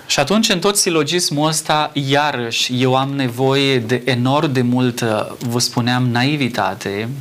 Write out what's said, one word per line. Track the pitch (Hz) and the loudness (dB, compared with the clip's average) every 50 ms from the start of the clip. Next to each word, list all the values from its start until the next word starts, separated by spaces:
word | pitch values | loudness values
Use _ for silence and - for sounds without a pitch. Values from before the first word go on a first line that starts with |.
| - | -8
Și | - - - | -4 -2 -2
atunci, | 143 - 190 220 220 - | 0 2 2 2 2 2
în | 208 175 | 0 0
tot | 160 202 202 | 0 0 0
silogismul | - - 190 170 160 147 143 165 180 175 - 151 143 151 | 2 0 0 2 0 0 0 0 -2 0 0 0 0 0
ăsta, | 156 160 156 - - 156 151 151 143 - | 0 0 -2 -2 0 0 0 0 -2 -4
iarăși, | 139 143 135 139 139 147 151 135 123 120 117 113 - - - 127 123 | -4 -2 2 2 2 2 2 -2 -2 -4 -4 -2 -4 -2 -2 0 2
eu | 131 127 127 | 2 4 4
am | 131 135 139 | 2 2 0
nevoie | 139 139 135 123 117 123 135 131 135 139 139 139 135 123 | -2 -2 -2 -2 -2 0 2 2 2 2 2 2 2 0
de | 110 110 127 120 - | 0 0 -2 -2 0
enorm | 139 127 120 120 131 135 147 160 151 | 0 0 2 2 2 2 2 2 2
de | 127 131 | 2 2
multă, | 123 120 123 127 127 127 117 - 123 113 107 107 - - - - - 120 | 2 2 2 2 2 0 0 0 -2 0 0 0 -2 -4 -8 -8 -6 -2
vă | 117 120 | -2 -2
spuneam, | 117 - - 123 117 123 123 127 127 123 | -2 -2 -2 -2 0 0 0 0 0 0
naivitate, | 117 120 123 139 151 147 135 117 - - 98 95 98 - - 101 98 101 110 117 139 139 | 0 2 0 0 0 0 -2 -2 -2 -2 -2 -2 -4 -4 -6 -6 -4 -4 -6 -6 -8 -10